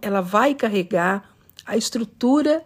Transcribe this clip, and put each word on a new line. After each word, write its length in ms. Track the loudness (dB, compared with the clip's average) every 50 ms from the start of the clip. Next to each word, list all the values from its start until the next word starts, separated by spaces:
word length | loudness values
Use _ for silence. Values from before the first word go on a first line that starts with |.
ela 200 | -6 -2 -2 -2
vai 340 | -2 0 0 2 2 2 0
carregar 800 | 0 -2 -2 0 -2 -2 0 0 0 0 0 -2 -2 -6 -12 _ _ _ _ -20 -20 -10
a 140 | -4 -4
estrutura 880 | -2 -2 -2 -4 -6 -6 -6 _ -2 0 2 2 4 4 2 0 0 -2